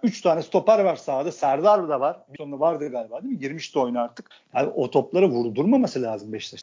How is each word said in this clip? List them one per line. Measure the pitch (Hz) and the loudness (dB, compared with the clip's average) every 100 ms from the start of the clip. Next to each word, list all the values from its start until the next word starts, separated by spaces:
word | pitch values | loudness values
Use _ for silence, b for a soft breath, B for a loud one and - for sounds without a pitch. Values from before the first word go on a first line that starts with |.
üç | 226 - | -2 0
tane | 185 165 | 0 0
stoper | - 185 - 220 | 0 0 4 4
var | 190 151 | 4 0
sahada. | - 135 160 | -2 -4 -4
Serdar | - 143 139 196 208 165 | -2 0 4 4 4 2
da | 139 | 0
var. | 139 175 _ | 0 -4 _
Bir | 143 | -16
sonunda | 147 135 | -12 -2
vardı | 160 156 147 | 0 0 -4
galiba | 123 110 127 | -8 -8 -10
değil | 247 | -8
mi? | 208 | -6
Girmişti | 135 160 - 147 | -8 -10 -6 -2
oyuna | 123 120 | -2 -2
artık. | 120 - - b b | -4 -8 -20 b b
Yani | 127 143 | -2 -2
o | - 123 | -2 0
topları | 143 127 175 190 | 0 0 4 2
vurdurmaması | 120 120 110 180 269 220 131 | 2 -2 0 2 4 2 -2
lazım | 117 107 107 | -4 -6 -8
Beşiktaş. | 110 - 113 | -10 -12 -16